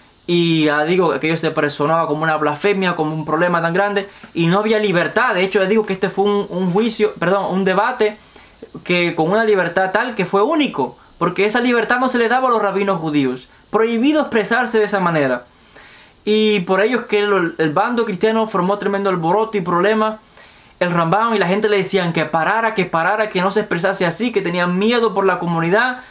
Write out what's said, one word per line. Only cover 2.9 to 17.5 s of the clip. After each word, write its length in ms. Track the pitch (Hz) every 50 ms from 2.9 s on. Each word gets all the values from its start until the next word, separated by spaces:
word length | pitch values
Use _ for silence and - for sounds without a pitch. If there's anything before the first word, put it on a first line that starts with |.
| 175
como 180 | 165 156 151 156
un 120 | 160 147
problema 360 | 156 151 160 175 180 175 165
tan 120 | 165 170 170
grande. 360 | 190 202 208 202 196 196 202 - - - - -
Y 140 | 160 170
no 120 | 165 180 202
había 200 | 214 220 226 214
libertad. 540 | 214 202 175 175 165 147 - 214 247 247 214
De 100 | 180 185
hecho, 160 | 190 - 208
ya 80 | 190
digo 180 | 185 220 220 214
que 80 | 214 190
este 160 | 190 214 185
fue 160 | - 196 196
un, 200 | 208 208 202 196 -
un 220 | 170 180 190 180
juicio, 420 | 170 202 226 233 220 - 214 208 -
perdón, 300 | - 170 175 196 202 180 156
un 140 | 175 190 196
debate 520 | 185 185 190 214 240 - - 214 208 214 - - - - - - - - - - - - 160 -
que 300 | - 175 175 175 170 -
con 160 | - 160 165
una 140 | 196 220 226
libertad 480 | 214 208 185 175 170 175 190 190 190
tal 240 | - 208 240 262 226
que 100 | - -
fue 160 | - - 196
único. 560 | 208 262 330 311 285 - - - 127 - - - - - -
Porque 280 | - 170 175 175 - 196
esa 140 | 214 220 247
libertad 400 | 240 254 240 233 214 - 247 247
no 80 | 262
se 100 | 254 254
le 120 | 240 233 220
daba 180 | 240 262 262
a 40 | 254
los 100 | 233 220
rabinos 380 | 208 196 180 196 202 196 190 170
judíos. 500 | 160 160 147 147 135 127 127 127 - - - - _ -
Prohibido 500 | - 208 220 233 233 220 247 294 302 302
expresarse 580 | 269 285 - 226 202 - 233 247 247 226 226 220
de 60 | 208
esa 140 | 196 208 196
manera. 460 | 180 170 165 156 143 131 123 123 - - _ - - - - - - - - - - - _ _ -
Y 380 | 208 214 214 214 214 208 202
por 200 | 175 185 190 190
ello 200 | 208 233 254 226
es 40 | 233
que 140 | - 208 208
el, 360 | 208 208 202 185 170 165